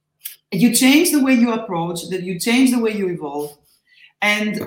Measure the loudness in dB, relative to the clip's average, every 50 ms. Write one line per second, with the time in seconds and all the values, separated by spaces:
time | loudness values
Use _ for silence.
0 | _ _ _ _ -18 -18 -18 -20 _ -6 -2 2 2 2 2 4 4 4 4 4
1 | 4 4 2 2 2 4 4 4 4 2 0 -2 -4 -4 -4 -4 -4 -4 -6 -8
2 | -8 -8 -8 -8 -6 -6 -8 -4 -2 0 2 4 4 4 2 2 0 -2 -2 -2
3 | -4 -4 -4 -6 -8 -8 -8 -8 -8 -8 -10 _ _ _ _ _ _ _ _ _
4 | _ _ _ -4 -2 -2 -2 -2 -2 -4 -4 -6 -4